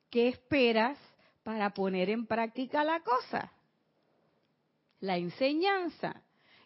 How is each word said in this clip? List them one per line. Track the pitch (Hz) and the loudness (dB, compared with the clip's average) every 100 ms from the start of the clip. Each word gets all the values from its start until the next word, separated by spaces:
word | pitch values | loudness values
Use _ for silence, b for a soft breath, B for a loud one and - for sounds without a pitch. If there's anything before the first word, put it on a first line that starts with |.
| _ | _
¿qué | 240 240 | 0 0
esperas | 247 _ 294 240 220 233 285 - _ b b | 0 _ 2 4 4 2 -2 -14 _ b b
para | - 220 202 | -8 -2 -2
poner | 202 190 185 180 | 0 -2 0 0
en | 220 220 | -2 -2
práctica | 220 226 233 254 294 | -2 -2 -4 -4 0
la | 302 330 | 0 0
cosa? | 330 480 - - - _ _ _ _ _ _ _ _ _ _ _ _ _ _ _ | 0 -2 -2 -6 -8 _ _ _ _ _ _ _ _ _ _ _ _ _ _ _
La | 196 180 | -4 -2
enseñanza. | 175 - 269 302 381 392 349 - 165 - _ b b b | -4 -2 0 2 0 0 -2 -6 -8 -8 _ b b b